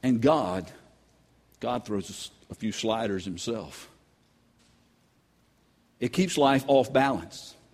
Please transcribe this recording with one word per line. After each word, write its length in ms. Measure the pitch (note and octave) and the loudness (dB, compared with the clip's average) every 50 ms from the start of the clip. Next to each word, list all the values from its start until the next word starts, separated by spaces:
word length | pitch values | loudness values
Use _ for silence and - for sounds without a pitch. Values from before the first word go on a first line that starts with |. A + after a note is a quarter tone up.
And 200 | - C3 B2+ A2 | 2 2 2 4
God, 480 | A2 C#3 D#3+ D3+ A#2+ F2+ F2+ F#2 - - - - _ _ _ _ _ _ _ _ _ _ _ _ _ _ _ _ | 4 4 4 4 2 -2 -2 -4 -6 -8 -14 -20 _ _ _ _ _ _ _ _ _ _ _ _ _ _ _ _
God 260 | - A#2 B2 A#2+ A2+ | -4 -4 -4 -4 -4
throws 240 | - G#2+ G2+ F2+ - | -4 -4 -4 -4 -6
a 40 | G2 | -12
s-, 180 | - - - _ _ _ _ | -14 -14 -16 _ _ _ _
a 60 | - | -16
few 160 | - - A2 | -6 -6 -6
sliders 520 | G2+ - - A2+ A2 A2+ - G#2 G2 F#2+ E2 | -6 -2 0 0 0 0 0 -2 -4 -4 -4
himself. 640 | F#2+ F#2 F2 - - A#2 A2 F2 D2 - - - - _ _ _ _ _ _ _ _ _ _ _ _ _ _ _ _ _ _ _ _ _ _ _ _ _ _ _ _ _ _ _ _ _ _ _ _ _ _ _ _ _ _ | -6 -8 -8 -6 -6 -6 -6 -8 -12 -14 -18 -20 -20 _ _ _ _ _ _ _ _ _ _ _ _ _ _ _ _ _ _ _ _ _ _ _ _ _ _ _ _ _ _ _ _ _ _ _ _ _ _ _ _ _ _
It 120 | - B2 | -6 -4
keeps 260 | - - F#3+ F3+ - - | 0 0 0 0 2 4
life 280 | C#3+ C#3 C#3 C3+ C3+ - | 4 6 6 4 4 4
off 240 | C#3 C3+ B2+ C3+ | 4 4 4 4
balance. 640 | C3+ C3 C3+ C#3 C3+ F#2 E2 - - - - - - _ _ _ | 2 2 2 2 0 -4 -6 -12 -16 -18 -20 -20 -20 _ _ _